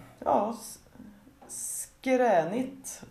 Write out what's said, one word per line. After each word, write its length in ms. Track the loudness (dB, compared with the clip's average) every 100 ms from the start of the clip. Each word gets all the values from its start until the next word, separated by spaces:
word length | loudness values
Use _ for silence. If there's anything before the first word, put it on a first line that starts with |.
| -18 -6
ja, 340 | 2 2 2 -6
s-, 200 | -14 -18 _ -20 -20 -20 -20 _ -16
skränigt 1600 | -12 -10 -10 -12 _ 0 4 6 4 2 -2 -6 -10 -16 -16 -10